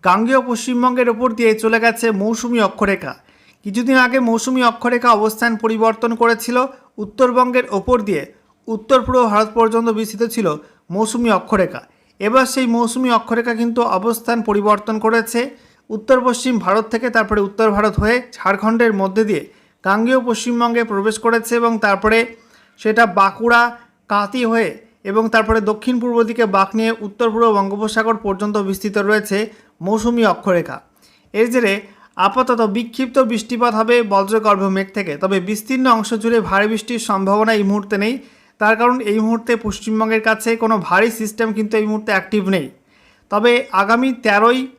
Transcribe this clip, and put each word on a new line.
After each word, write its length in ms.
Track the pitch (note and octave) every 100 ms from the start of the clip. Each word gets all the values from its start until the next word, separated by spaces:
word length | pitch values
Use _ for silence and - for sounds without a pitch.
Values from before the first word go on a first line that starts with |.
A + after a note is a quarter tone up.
গাঙ্গেয় 380 | F#3 F#3+ A#3 C4+ B3
পশ্চিমবঙ্গের 600 | A#3 - B3 B3+ B3 B3
ওপর 140 | A3+ B3+ A3+
দিয়ে 140 | A3+ A3
চলে 140 | A3+ A3+
গেছে 260 | A#3 A3+ A3+ G3+
মৌসুমি 380 | G#3 A#3 A#3+ A#3+ G3+
অক্ষরেখা। 460 | - G3 F#3+ C#3+ - _ _ _ _ G#3
কিছুদিন 320 | G3 B3 C4 B3
আগে 140 | C4 A#3+
মৌসুমি 320 | A3+ A#3+ B3+ A#3+
অক্ষরেখা 380 | A#3+ B3 A#3+ A#3+ G#3+
অবস্থান 340 | G#3+ G#3+ A#3 A3
পরিবর্তন 480 | A3 A3 A3+ G#3+ A3+ A3+
করেছিল, 360 | A#3 A3+ A3+ B3 C4 - _ -
উত্তরবঙ্গের 640 | G#3 - B3+ B3 B3 B3 B3 G3+
ওপর 200 | G#3+ B3 G3+
দিয়ে 160 | D#3+ C#3 _ _ _ -
উত্তর 320 | A3 A3 C4 B3+
পূর্ব 140 | B3+ A#3
ভারত 180 | G#3 G#3+ A3
পর্যন্ত 300 | A3+ A#3 A#3 G#3+
বিস্তৃত 260 | G#3+ G3+ A#3 A#3
ছিল 120 | F#3+ D3+ - _ _
মৌসুমি 400 | F3+ A3 A#3 A#3 F#3+
অক্ষরেখা। 420 | - G3+ F3+ - - _ _ _
এবার 260 | G3+ B3+ B3+
সেই 140 | C4 B3+ A#3
মৌসুমি 340 | A#3 B3 B3+ A#3
অক্ষরেখা 340 | A#3 A#3 A#3+ A3+
কিন্তু 200 | A#3 A#3 A#3 F#3
অবস্থান 400 | A3 A3+ - A#3 A3
পরিবর্তন 480 | G#3 G#3 G#3 G#3+ A3 A3
করেছে 340 | A3+ A3 A#3 C4+ - _ _ _
উত্তর 280 | A3 A3 C4 B3
পশ্চিম 260 | A#3+ B3+ A#3 F3
ভারত 200 | G#3 A3
থেকে, 140 | A3+ B3 A3+
তারপরে 240 | G3+ G#3 G3
উত্তর 200 | G3+ A3 G3+
ভারত 200 | G#3 G#3
হয়ে 160 | G#3+ B3 B3 -
ঝাড়খণ্ডের 580 | F#3 G3 G#3+ A3+ A#3 G3+
মধ্যে 220 | F#3+ G3 G#3+
দিয়ে 140 | E3+ - _ _ _
গাঙ্গেয় 380 | F#3+ G3+ A#3 C4 A#3+
পশ্চিমবঙ্গে 560 | A3+ A#3+ A#3 A#3+ A#3 A#3
প্রবেশ 240 | G3+ G#3 G#3+ A#3
করেছে 260 | A3+ A3+ A#3+
এবং 100 | A#3 A3+ G#3
তারপরে 340 | G3 G#3+ A3 A#3 - _ _ _ _
সেটা 220 | G#3+ A3 A3+ F3+
বাঁকুড়া, 420 | G3 F#3+ A#3 A#3+ A#3+ A#3+ - _ _
কাতি 320 | G#3 G3+ B3+ A#3
হয়ে 180 | A3+ F#3+ - _ _ G3
এবং 140 | G#3 A3
তারপরে 260 | A3+ G#3+ A3 G#3
দক্ষিণ 260 | G#3+ B3+ B3
পূর্ব 180 | B3 A#3 A3+
দিকে 140 | A#3 A3 G3
বাঁক 140 | G3 A3
নিয়ে 140 | A3+ A3+ G#3
উত্তর 220 | G3+ A#3
পূর্ব 160 | A3 A#3 G3+
বঙ্গোপসাগর 580 | G3 G3+ G#3+ A3 A3 A3 G3+
পর্যন্ত 300 | F#3+ G#3 G#3 G3
বিস্তৃত 300 | F#3+ G#3+ G#3 G3
রয়েছে 280 | G#3+ G#3 G3+ A3 - _ _
মৌসুমি 420 | F3 A3 A3+ A#3+ A3
অক্ষরেখা। 440 | F3 G3+ F3 D#3 B2+ _ _ _ _ _
এর 140 | G3+ A#3+
জেরে 200 | B3 A3 G3+ G3+ _ _ - G3
আপাতত 360 | B3+ B3+ A#3 A3 G3+
বিক্ষিপ্ত 420 | A#3 - C4 C4+ A#3+
বৃষ্টিপাত 440 | A3+ A3 A#3+ A#3+ A3
হবে 160 | A3 A#3+ G#3+
বজ্রগর্ভ 500 | G3 G3 A3 G#3+ G3 G3 F#3+
মেঘ 120 | F#3+ G#3+
থেকে, 160 | F3 D3
তবে 140 | F#3+ G3 F3+
বিস্তীর্ণ 380 | G#3+ - C4 C4 A3+
অংশ 140 | G#3+ A3+
জুড়ে 180 | A3+ A#3 F3
ভারী 180 | F#3+ G#3+
বৃষ্টির 300 | A3 - A#3 A3+
সম্ভাবনা 420 | G3 G3 G#3 A3 G#3+
এই 60 | G3
মুহূর্তে 260 | G#3 G3+ G3+
নেই। 100 | G#3 C4 - _ _ _
তার 140 | G#3+ A3
কারণ 180 | A#3+ B3 G#3+
এই 80 | G#3+ A3
মুহূর্তে 260 | A3+ A3+ A#3 G#3+
পশ্চিমবঙ্গের 580 | G3+ - G#3+ A3 A3 A3
কাছে 220 | A3 A#3 A3+
কোনো 120 | A3+ A3 D#3+
ভারী 220 | F3+ A#3 A3+
সিস্টেম 280 | G#3+ G#3+ A3+ G#3+
কিন্তু 160 | G#3+ A3
এই 40 | G#3+
মুহূর্তে 220 | G#3+ G#3+
অ্যাক্টিভ 300 | F#3+ F#3 G#3+ F#3+ F#3+
নেই। 120 | C3+ _ _ _ _ _ _
তবে 200 | G#3 A#3 A#3+ B3+ F#3+
আগামী 280 | G3+ A#3 C4 A#3+
তেরোই 360 | A3 G3+ A3+ B3+ C4